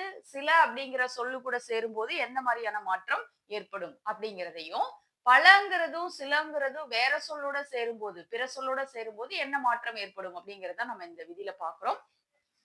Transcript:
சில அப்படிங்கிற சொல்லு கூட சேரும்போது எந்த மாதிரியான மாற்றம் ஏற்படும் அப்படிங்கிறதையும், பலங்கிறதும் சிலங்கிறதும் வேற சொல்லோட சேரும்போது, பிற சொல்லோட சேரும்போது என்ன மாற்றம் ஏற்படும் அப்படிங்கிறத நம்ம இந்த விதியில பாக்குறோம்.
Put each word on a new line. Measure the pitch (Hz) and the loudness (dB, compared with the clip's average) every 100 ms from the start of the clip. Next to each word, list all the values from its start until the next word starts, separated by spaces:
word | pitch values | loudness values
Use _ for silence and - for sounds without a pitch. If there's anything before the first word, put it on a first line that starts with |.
| 381 381 | -6 -10
சில | - 277 294 330 269 | -12 -4 4 6 6
அப்படிங்கிற | 240 269 262 254 | 2 -6 -2 -2
சொல்லு | 247 240 262 | -2 -4 -4
கூட | 254 247 | -4 -4
சேரும்போது | - 226 226 220 226 330 | -2 -2 -2 -4 -4 -2
எந்த | 240 254 | -2 -2
மாதிரியான | 254 233 220 208 | 0 0 0 -4
மாற்றம் | 202 185 - - - _ - | -2 -2 0 -4 -4 _ -8
ஏற்படும் | 208 190 196 175 139 214 | -8 -6 -8 -8 -8 -6
அப்படிங்கிறதையும், | 190 214 190 170 165 160 214 494 - _ _ 247 | -6 -6 -6 -8 -8 -6 -2 -2 -4 _ _ 8
பலங்கிறதும் | 262 349 392 403 359 330 320 349 - | 10 12 10 8 0 0 -2 -6 -6
சிலங்கிறதும் | 277 294 311 294 269 285 285 | 0 0 0 -2 -2 -4 -4
வேற | 233 262 302 302 | 0 2 0 -4
சொல்லோட | 302 285 277 | -6 -4 -4
சேரும்போது, | 285 247 233 226 208 175 165 | -4 -4 -4 -4 -8 -10 -8
பிற | 233 262 269 | -6 -6 -4
சொல்லோட | 262 262 | -4 -2
சேரும்போது | 269 240 220 208 247 370 | -4 -8 -10 -10 -8 -6
என்ன | 277 277 | -2 0
மாற்றம் | 247 233 233 220 | 0 0 -4 -6
ஏற்படும் | 196 190 190 175 | -8 -8 -10 -10
அப்படிங்கிறத | 190 202 180 175 240 | -14 -10 -8 -6 -6
நம்ம | 214 175 | -6 -12
இந்த | 170 | -14
விதியில | 165 175 196 185 | -14 -10 -10 -6
பாக்குறோம். | 170 165 214 - - _ _ _ _ _ | -8 -4 -2 -2 -6 _ _ _ _ _